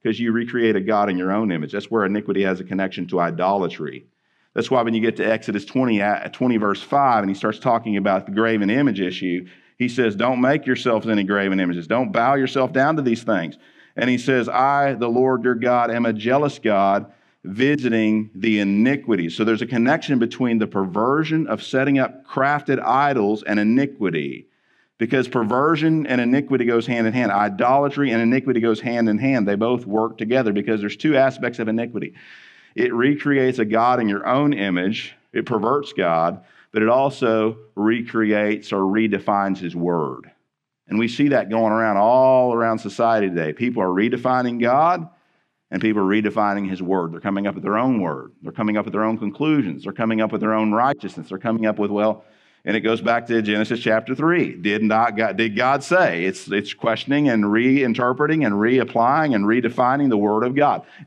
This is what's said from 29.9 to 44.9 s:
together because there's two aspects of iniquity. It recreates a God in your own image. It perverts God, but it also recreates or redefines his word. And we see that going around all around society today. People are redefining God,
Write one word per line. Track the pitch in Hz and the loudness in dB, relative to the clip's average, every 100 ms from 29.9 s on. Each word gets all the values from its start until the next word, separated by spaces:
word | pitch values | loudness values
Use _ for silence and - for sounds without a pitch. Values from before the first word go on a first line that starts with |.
| 107 113 - | -2 -2 -4
together | 110 131 110 | -2 0 0
because | 101 107 110 | -2 -2 -2
there's | 104 - | -4 -4
two | 156 | 0
aspects | 139 135 - 120 120 | 2 2 0 -6 -4
of | 113 | -4
iniquity. | 113 117 107 - - - - - - _ | -4 -4 -8 -10 -14 -20 -20 -20 -20 _
It | - 123 | -2 -2
recreates | 117 131 147 143 139 127 127 | 2 2 2 0 2 2 0
a | |
God | 104 110 123 127 | 0 2 2 2
in | 107 | 0
your | 101 104 | -2 0
own | 127 147 | 2 2
image. | 120 98 90 92 110 - - _ | 0 0 0 -2 -4 -8 -18 _
It | - - | -6 -2
perverts | 110 110 143 139 | 0 2 0 -2
God, | - 87 82 85 98 - _ _ | -2 0 2 0 -2 -14 _ _
but | 113 | 0
it | 107 | 2
also | 127 139 131 120 110 110 110 - | 4 2 0 0 2 0 -4 -12
recreates | - 107 117 117 113 107 104 104 107 - | -2 0 0 -2 -2 2 2 0 -2 -4
or | 101 | 0
redefines | 95 107 110 98 104 101 98 90 | 2 2 2 0 0 0 0 -4
his | 87 | -6
word. | 87 87 85 69 60 - _ _ _ _ _ - | -4 -2 -2 -2 -8 -18 _ _ _ _ _ -6
And | 104 | -2
we | 117 | -2
see | 120 147 | 0 2
that | 127 95 | 2 0
going | 113 110 | 0 2
around | 113 110 101 | 2 2 2
all | 110 107 110 131 127 | 4 6 6 4 4
around | 117 113 110 | 2 0 -2
society | 104 - 117 110 98 | -6 0 2 2 0
today. | 85 78 | -2 -4
People | 71 120 120 | -4 -4 -2
are | 92 | 0
redefining | 90 117 123 127 127 123 120 | 2 0 0 0 0 0 0
God, | 120 135 165 | 2 4 2